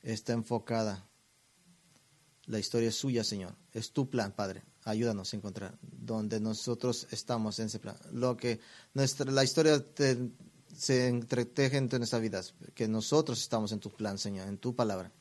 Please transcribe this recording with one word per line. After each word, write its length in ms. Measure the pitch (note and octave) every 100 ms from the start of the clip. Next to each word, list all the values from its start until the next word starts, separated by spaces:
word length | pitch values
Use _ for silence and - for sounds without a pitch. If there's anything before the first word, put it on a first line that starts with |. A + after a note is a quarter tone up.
Está 320 | - A2 -
enfocada. 720 | A#2 A2 A#2+ - A2+ A2 G2 F#2+ _ _ _ _ _ _ _ _ _ _ _ _ _ -
La 140 | G#2+
historia 300 | G#2 A#2+ A#2
es 60 | A2
suya, 280 | C#3 A#2+
Señor. 320 | A2 G#2 F2+ F2 -
Es 200 | A2 G#2+
tu 180 | - C3+
plan, 240 | C3 G2
Padre. 300 | G2 G2+ F#2+ - _
Ayúdanos 500 | - A2 A#2+ G2+ F#2+
a 40 | G#2+
encontrar 400 | G2+ G2 G2 -
donde 580 | - - A2+ A2 G#2+ A2
nosotros 680 | G#2+ A2 - A#2 B2+ A#2 -
estamos 480 | A2 - A#2+ G#2+ G#2
en 60 | A2
ese 140 | G#2
plan. 180 | - - -
Lo 260 | A#2+ B2+ A#2+
que 220 | B2 A2 - - -
nuestra, 360 | C3+ C3+ - C3+
la 120 | C3+
historia 400 | C3 E3 D#3 D3 C#3
te, 380 | - C#3 B2 B2 - - - -
se 360 | - - C3 B2+
entreteje 680 | A#2+ A#2 B2 A#2+ - C#3 C#3
en 120 | C3
nuestras 320 | B2+ A#2 A#2
vidas, 320 | A2+ F#2+ F2+ - - -
que 120 | A2
nosotros 540 | A2 G#2+ D3+ D#3 A#2
estamos 300 | - A2+ G#2+
en 80 | G#2+
tu 120 | G2
plan, 280 | - G#2+ G2
Señor, 280 | G2+ G2 F#2+
en 120 | G2+
tu 160 | B2+ A#2+
palabra. 360 | A2+ F#2+ F#2 -